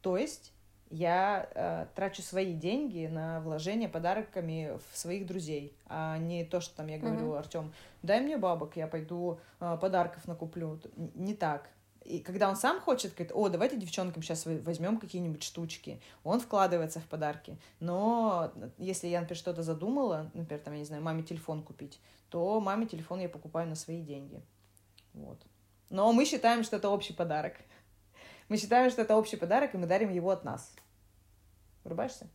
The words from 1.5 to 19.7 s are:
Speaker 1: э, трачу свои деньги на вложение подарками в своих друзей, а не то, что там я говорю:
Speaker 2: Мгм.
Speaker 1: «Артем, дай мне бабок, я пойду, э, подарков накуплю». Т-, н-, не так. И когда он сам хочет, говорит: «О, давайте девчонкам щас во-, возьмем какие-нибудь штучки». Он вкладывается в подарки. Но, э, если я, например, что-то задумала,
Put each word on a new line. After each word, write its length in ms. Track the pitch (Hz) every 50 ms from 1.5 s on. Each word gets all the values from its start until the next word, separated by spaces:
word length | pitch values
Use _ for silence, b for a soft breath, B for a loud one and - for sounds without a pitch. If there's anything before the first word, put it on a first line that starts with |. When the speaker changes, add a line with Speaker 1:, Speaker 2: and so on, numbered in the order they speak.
| -
Speaker 1:
э, 320 | - - 175 170 165 160 - -
трачу 260 | - 190 196 196 -
свои 320 | 180 - 175 185 190 190 170
деньги 540 | 160 151 175 214 277 302 269 190 170 160
на 340 | 160 160 160 160 165 165 165
вложение 480 | 156 160 156 156 156 180 208 226 233 180
подарками 880 | - 165 165 175 190 214 214 214 - 185 170 165 160 160 156 151 - - - -
в 60 | -
своих 280 | - - 170 175 202 196
друзей, 480 | 170 175 185 165 151 156 147 143 143 - _ _
а 320 | - - 160 160 160 160 160
не 260 | 165 170 175 170 170
то, 160 | 160 - 175
что 140 | 170 - -
там 120 | - 151 156
я 100 | 156 156
говорю: 280 | 156 160 160 160 160 156
Speaker 2:
Мгм. 100 | 151 143
Speaker 1:
«Артем, 340 | 151 - - 165 156 156 B B B B B B -
дай 180 | 165 202 226
мне 160 | 262 294 311
бабок, 400 | 269 185 185 170 165 156 156 -
я 120 | 175 156 156
пойду, 500 | 160 160 156 156 175 175 175 175 170 165 B B B B
э, 180 | 180 175 170 165
подарков 460 | 185 190 185 180 175 170 175 - -
накуплю». 520 | - 170 165 170 160 - 180 165 160 156 156
Т-, 100 | - - -
н-, 160 | - 170 165 -
не 200 | - 180 196 208
так. 360 | 208 180 156 147 143 - - - _ _ _ _ _ -
И 140 | - 170 156
когда 300 | - - 185 190 202 196
он 80 | 196
сам 240 | - - 262 339 381
хочет, 320 | - - 269 254 - 185 -
говорит: 160 | - 175 - -
«О, 160 | - 214 196
давайте 280 | 175 170 202 262 285
девчонкам 440 | 240 190 165 - - 185 185 165 165 160
щас 240 | - 165 160 -
во-, 140 | 165 160 156 -
возьмем 340 | 165 165 156 165 190 220 220
какие-нибудь 460 | 202 180 - 180 175 170 156 147 -
штучки». 560 | - - - 170 160 - - - - - 123 B B B B B
Он 160 | 156 196 247
вкладывается 580 | 240 - - 202 190 185 175 175 160 160 160 165
в 60 | 160
подарки. 520 | - - 170 151 147 151 160 - - 160 B B B B B
Но, 720 | 165 170 175 185 202 220 233 233 226 220 196 175 165 - -
э, 120 | 120 - 123 - -
если 280 | - 185 185 - -
я, 140 | 175 175 170
например, 180 | 170 165 180 165
что-то 240 | - 180 170 165 165
задумала, 680 | 160